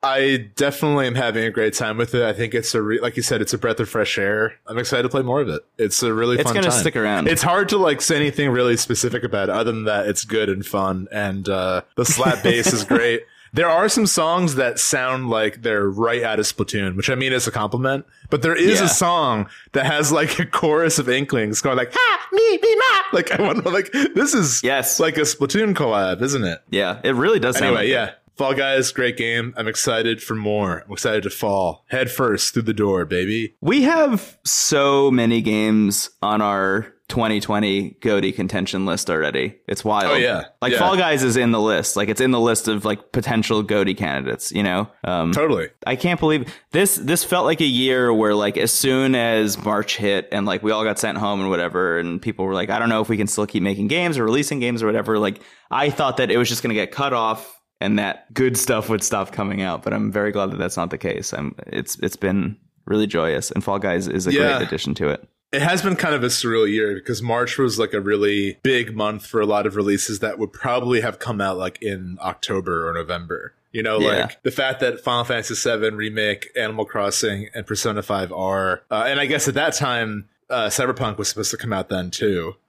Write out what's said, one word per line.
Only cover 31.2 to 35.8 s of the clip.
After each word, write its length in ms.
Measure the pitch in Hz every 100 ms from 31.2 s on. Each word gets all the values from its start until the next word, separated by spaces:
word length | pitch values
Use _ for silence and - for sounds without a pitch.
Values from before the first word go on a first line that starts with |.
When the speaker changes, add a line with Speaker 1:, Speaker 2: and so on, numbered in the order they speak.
Speaker 1:
to 80 | 98
fall 560 | - 110 98 92 80 _
head 220 | 131 127
first 420 | - 127 101 -
through 120 | -
the 100 | 110
door, 320 | 104 101 95 82
baby. 480 | 90 95 110 113 _
Speaker 2:
We 200 | 139 262
have 520 | 262 330 294 220 - -
so 680 | - - - 147 139 139 139
many 300 | 127 117 117
games 720 | 113 107 110 107